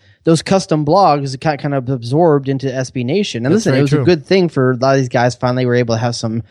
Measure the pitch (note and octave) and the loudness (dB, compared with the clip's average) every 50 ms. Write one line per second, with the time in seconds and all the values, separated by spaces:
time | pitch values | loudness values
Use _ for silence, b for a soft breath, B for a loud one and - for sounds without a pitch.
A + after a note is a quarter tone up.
0 | b b b b b D#3+ E3 D#3 - - G3 F#3+ F#3 - E3 D3+ D3+ C#3+ E3 G3+ | b b b b b 2 2 2 2 0 0 0 0 0 -2 0 2 2 2 4
1 | G3 E3 D3 D3 C#3 C3+ C3 B2+ - D#3+ D3 B2 - D3 C#3+ C#3 B2 B2 C#3 A#2+ | 4 4 2 2 -2 -6 -8 -4 -4 -4 -4 -2 -4 -4 -4 -4 -2 -4 -6 -6
2 | A2+ A#2+ C3 D#3 F3 E3 D3 C#3+ C3+ C3+ C#3 C3 C#3 C3+ B2 C3 B2+ - - C3 | -4 -2 0 2 4 4 4 2 0 -2 -4 -4 -4 -4 -4 -4 -6 -6 -6 -6
3 | A#2+ B2 D#3 G3+ G3+ - - A#2 A#2 C3+ F3 A3 A3 E3+ C3+ C3 C#3+ C3+ D3 D3+ | -4 -2 -2 -2 -2 -4 -6 -4 0 0 0 2 2 0 0 2 2 2 0 2
4 | B2 E3 F3+ D#3 B2+ - F3+ G3 F3+ E3 - C#3+ B2+ B2+ B2+ A#2 B2+ C3+ C3+ C#3 | 2 2 2 0 0 0 2 2 2 0 0 0 0 0 0 2 2 2 2 2
5 | C3 A#2+ - B2 A#2+ B2 A#2+ - - B2 B2 B2+ B2+ B2 A#2+ B2 B2 A#2 A2+ A2+ | 0 0 0 0 0 0 0 -2 -4 -2 -2 0 0 0 0 0 0 0 -2 -2
6 | B2 A#2+ A#2 - - A2 A2 A#2 b b | -2 -4 -4 -4 -6 -4 -4 -6 b b